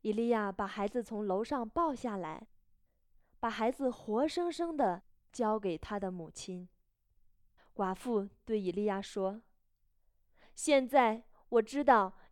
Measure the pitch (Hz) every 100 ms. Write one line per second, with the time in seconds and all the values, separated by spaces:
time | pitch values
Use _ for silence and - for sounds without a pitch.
0 | 220 214 233 226 202 190 196 214 202 247
1 | 208 214 208 190 233 277 220 - 330 247
2 | 247 202 160 156 220 - _ _ _ _
3 | _ - _ - 226 220 226 262 262 233
4 | - 214 302 349 349 320 339 311 220 180
5 | - _ _ - 214 214 202 160 - 208
6 | 190 180 160 - - 180 180 _ _ _
7 | _ _ _ _ _ _ _ - 190 190
8 | 254 220 196 - - 220 185 175 208 196
9 | 196 208 190 214 _ _ _ _ _ _
10 | _ _ _ _ - - - 277 254 269
11 | 233 226 - - - 233 220 277 277 233
12 | 190 - -